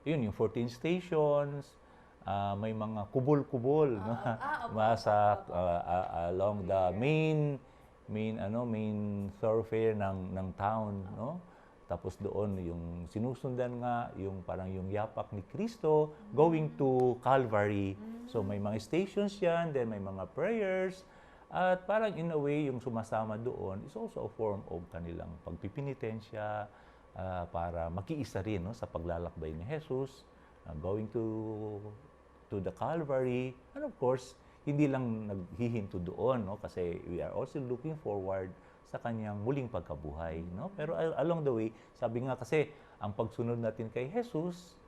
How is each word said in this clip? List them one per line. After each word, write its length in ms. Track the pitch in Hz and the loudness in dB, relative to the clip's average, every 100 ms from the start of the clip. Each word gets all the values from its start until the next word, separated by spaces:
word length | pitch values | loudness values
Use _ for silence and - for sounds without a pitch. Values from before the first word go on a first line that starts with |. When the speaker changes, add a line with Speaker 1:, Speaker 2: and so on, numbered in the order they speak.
Speaker 1:
yun, 240 | 139 156 | 2 2
yung 80 | 110 | 0
fourteen 320 | - 110 123 120 | 2 0 2 -2
stations, 1080 | 117 160 180 180 156 151 143 143 143 139 - - - - - | -2 0 0 2 4 6 4 2 -4 -10 -18 -20 -20 -20 -12
ah, 320 | - 101 101 | -2 0 0
may 160 | 101 110 | 0 0
mga 400 | 110 107 110 101 | -2 -2 -4 -2
kubol-kubol, 800 | 135 127 147 139 131 123 151 151 | 0 6 4 4 0 4 6 6
Speaker 2:
Ah, 80 | 110 | 4
Speaker 1:
no? 140 | 98 | 0
Speaker 2:
ah, 160 | 117 135 110 285 302 | -2 0 -2 -2 -2
opo, 100 | 233 | -2
Speaker 1:
<laughs> 40 | 110 | 2
Masa, 380 | 107 110 110 104 104 101 | 4 4 4 6 6 4
Speaker 2:
opo, 140 | - | 0
opo. 20 | |
Speaker 1:
ah, 300 | 87 90 85 | 0 2 2
ah, 460 | - 87 - 85 85 | 2 0 2 0 0
along 300 | 92 98 104 | 2 2 2
the 140 | 90 95 92 | 2 4 4
Speaker 2:
Clear. 80 | 92 | 4
Speaker 1:
main, 420 | 131 156 156 156 147 139 - - - - - | 2 4 4 4 2 -2 -8 -20 -20 -20 -8
main, 280 | 107 110 113 | -2 -2 -2
ano, 240 | 98 113 | -2 -2
main 320 | 120 110 107 107 104 101 101 - | -2 0 0 0 -2 -2 -4 0
thoroughfare 560 | 110 113 107 113 113 | 2 2 2 2 4
ng, 380 | 107 98 95 92 | 4 0 -2 -4
ng 180 | 92 92 | -4 -4
town, 400 | 87 101 110 107 101 | 0 0 0 -2 -4
Speaker 2:
Ah. 60 | 95 | -6
Speaker 1:
no? 180 | 104 117 175 175 - - - | -6 -6 -6 -12 -20 -20 -20
Tapos 300 | - 87 92 - | -6 -4 -4 -4
doon, 380 | 101 - 104 95 | -4 0 0 -2
yung 220 | 87 85 85 85 82 | -4 -4 -6 -8 -6
sinusundan 720 | 104 120 123 139 123 123 120 | -2 -2 -2 -4 -2 -2 -2
nga, 320 | 123 120 120 | -2 -2 -4
yung 260 | - 95 95 | -4 -4 -4
parang 280 | 87 90 92 | -6 -4 -4
yung 160 | 92 92 | -4 -2
yapak 380 | 101 110 107 104 | -2 -2 -4 -6
ni 100 | 104 | -6
Cristo 680 | 95 131 226 226 156 151 151 151 | -8 -4 -4 0 4 6 4 -2
Speaker 2:
Mm. 100 | - | -4
Speaker 1:
going 340 | 113 160 160 151 - | 6 6 6 0 2
to 120 | 139 127 123 120 | 4 6 6 4
Calvary. 800 | 123 135 123 107 104 101 98 98 220 226 | 6 6 6 4 4 4 0 -2 -8 -10
So, 160 | - 117 | -4 -2
may 160 | 98 101 | 0 0
Speaker 2:
Mm. 140 | 104 | 0
Speaker 1:
mga 80 | 107 | -2
stations 560 | - 160 190 - 202 202 | 0 0 2 0 0 2
yan, 380 | 175 170 170 | 2 2 2
then 160 | 139 117 | 0 0
may 80 | 107 | -2
mga 220 | 98 95 92 | -4 -4 -6
prayers. 720 | - 180 226 196 185 185 185 - - - - - | -2 0 2 2 2 0 -4 -16 -20 -20 -20 -4
At 360 | 170 185 180 | 2 4 4
parang 320 | 185 214 220 | 4 2 2
in 160 | 156 170 | 0 0
a 80 | 156 | 2
way, 320 | 143 147 147 | 2 2 2
yung 80 | 127 | 0
sumasama 560 | 123 113 107 110 110 107 | -2 -4 0 0 0 -2
doon 460 | 117 - 95 95 | -4 -4 -4 -4
is 100 | 113 | -8
also 300 | 220 226 - | -8 -6 -4
a 80 | 113 | -6
form 320 | - 110 98 - | 0 0 0 -4
of 200 | 87 87 | -8 -8
kanilang 460 | 85 85 85 82 82 - 85 101 120 | -8 -8 -8 -8 -10 -10 -8 -6 -6
pagpipinitensya, 880 | 139 131 113 110 107 110 107 107 104 - - - - | -6 -4 -6 -6 -8 -6 -4 -4 -6 -12 -20 -20 -16
ah, 300 | - 92 92 87 | -8 -4 -2 -2
para 400 | 87 85 85 82 | -2 -2 -2 -2
makiisa 500 | 87 98 156 127 107 | -4 -4 -4 -4 -4
rin, 220 | 98 104 | -2 -2
no, 80 | 87 | -2
sa 160 | 117 - | -6 -6
paglalakbay 640 | - 85 85 85 - 78 | -4 -2 -2 -4 -6 -6
ni 160 | 78 95 | -6 -6
Jesus, 560 | 151 151 131 135 - - - - - | -6 -2 -2 -2 -8 -20 -20 -20 -18
ah, 120 | - 78 | -10 -6
going 340 | 85 104 107 | -2 -2 0
to, 720 | 117 113 110 110 107 107 104 104 104 - - - - - | -2 -2 -2 -4 -6 -6 -8 -10 -14 -20 -20 -20 -20 -6
to 140 | 104 | -4
the 100 | 92 | -4
Calvary. 800 | - 117 170 147 131 127 123 127 127 - | -2 -2 -2 2 2 2 2 -2 -6 -16
And 100 | 277 | -8
of 120 | 294 - | -8 0
course, 420 | 127 131 - - - - | 2 2 -2 -20 -20 -8
hindi 240 | - 143 147 | -2 4 4
lang 400 | 135 123 110 107 | 4 0 -2 -4
naghihinto 720 | 98 87 85 120 117 98 95 | -6 -6 -2 0 0 -2 -4
doon, 460 | 85 - 110 131 | -4 0 2 2
no, 100 | 95 104 | -2 -6
kasi 460 | 90 - 87 85 | -8 -4 -2 -2
we 140 | - 85 | -4 -4
are 140 | 78 | -4
also 260 | 92 135 156 | -4 -4 -4
looking 380 | 127 120 - 151 | -4 -4 -4 -6
forward 560 | - 101 95 95 95 87 - - | -4 -4 -2 -2 -4 -10 -20 -20
sa 140 | - - | -12 -8
kanyang 400 | 120 113 107 104 | -4 -4 -4 -2
muling 260 | 107 143 120 | -2 -2 -2
pagkabuhay, 760 | 92 82 76 78 78 82 80 87 | -6 -6 -8 -6 -6 -6 -6 -6
no? 180 | 90 170 | -8 -8
Pero 200 | - 151 | -6 -4
al-, 200 | 165 160 - | 0 0 2
along 260 | 151 165 | 2 2
the 80 | 143 | 2
way, 160 | 117 110 - - | 2 0 -4 -20
sabi 300 | - 120 117 | -4 -2 -2
nga 120 | 131 | -2
kasi, 360 | 123 117 156 143 - - - | -4 0 2 2 -4 -20 -8
ang 140 | 101 | -8
pagsunod 460 | 104 113 - 117 120 | -2 -2 0 -2 0
natin 320 | 113 110 113 | 0 -2 -4
kay 180 | 117 127 | -2 -2
Jesus 720 | 220 240 156 175 175 - - | -2 -2 -2 -2 -4 -14 -20